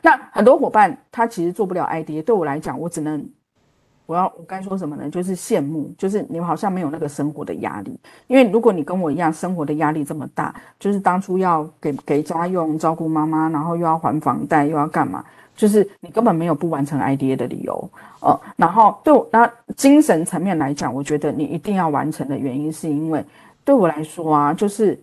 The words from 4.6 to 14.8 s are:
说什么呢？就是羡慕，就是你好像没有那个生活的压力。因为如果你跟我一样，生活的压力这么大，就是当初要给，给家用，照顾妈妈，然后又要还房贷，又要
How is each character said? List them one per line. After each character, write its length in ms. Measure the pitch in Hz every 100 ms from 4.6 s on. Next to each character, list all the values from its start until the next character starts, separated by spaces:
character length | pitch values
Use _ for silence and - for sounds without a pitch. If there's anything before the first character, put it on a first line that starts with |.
说 160 | 190 190
什 100 | 151
么 80 | 143
呢？ 140 | 143
就 120 | 180
是 140 | 185 180
羡 260 | - 196
慕， 320 | 143 160 - -
就 120 | 190
是 160 | 202 -
你 100 | 165
好 160 | 175 -
像 160 | 202
没 100 | 185
有 80 | 151
那 80 | 160
个 100 | 151
生 240 | 143 147
活 120 | 151 -
的 100 | 85
压 260 | 92 104
力。 160 | 101 - - - -
因 100 | 262
为 120 | 233
如 100 | 220
果 120 | 226
你 120 | 180
跟 160 | 143 185
我 120 | 160
一 40 | 156
样， 160 | 160
生 240 | 160 180 175
活 100 | 147
的 80 | 151
压 160 | 151
力 120 | 156
这 120 | 143 156
么 120 | 131
大， 200 | - - - - _
就 120 | 202
是 80 | 202
当 220 | 196 180
初 160 | 190 185
要 320 | 185 160 156 -
给， 140 | 156 135 -
给 180 | 147
家 240 | 151 165 180
用， 300 | 180 160 156
照 140 | 165 165
顾 120 | 160
妈 180 | 156 156
妈， 240 | 156 160
然 120 | 151
后 140 | 165 170
又 80 |
要 140 | 165 160
还 220 | 135 151
房 260 | - 151 147
贷， 180 | 151 143
又 120 |
要 100 | 156